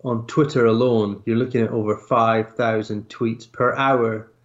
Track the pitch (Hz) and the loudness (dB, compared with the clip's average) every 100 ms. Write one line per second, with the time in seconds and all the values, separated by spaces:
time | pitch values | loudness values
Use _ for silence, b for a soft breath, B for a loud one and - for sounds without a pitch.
0 | 131 113 117 - 147 131 117 113 127 113 | -6 -6 -2 0 0 4 4 4 2 2
1 | 101 101 - 117 123 123 110 120 107 104 | 0 -4 -2 -2 0 0 0 0 -2 -4
2 | - 123 113 113 107 - 117 110 104 107 | -2 2 2 2 -2 -2 -2 -2 -4 -8
3 | 110 - 117 113 - - 123 127 135 131 | -10 -4 -4 -4 -10 -2 -2 0 0 2
4 | 113 110 - _ | 0 -4 -10 _